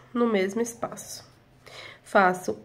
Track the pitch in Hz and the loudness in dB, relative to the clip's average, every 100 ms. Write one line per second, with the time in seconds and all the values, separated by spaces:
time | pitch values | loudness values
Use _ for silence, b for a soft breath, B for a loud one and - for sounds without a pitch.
0 | - 240 233 208 190 220 233 - - 202 | -8 0 2 2 0 -2 -4 -4 -8 -8
1 | - - - - _ _ B B B B | -14 -16 -18 -20 _ _ B B B B
2 | - 208 185 180 - 214 | 0 4 6 4 -4 -2